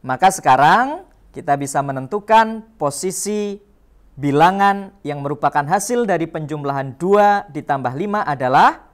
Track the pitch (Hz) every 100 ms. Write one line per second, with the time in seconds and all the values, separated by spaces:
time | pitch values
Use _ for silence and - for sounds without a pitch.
0 | 127 127 185 185 147 131 147 196 262 330
1 | 381 _ _ - - 143 139 147 139 135
2 | 131 208 202 226 220 226 214 _ 147 -
3 | 185 - 196 208 208 202 _ _ _ _
4 | _ - 143 143 170 196 202 196 196 _
5 | 143 143 143 147 147 147 143 196 196 240
6 | 226 170 160 160 147 151 139 139 135 113
7 | 180 202 208 202 190 147 - 139 123 131
8 | 202 208 147 139 127 139 233 320 _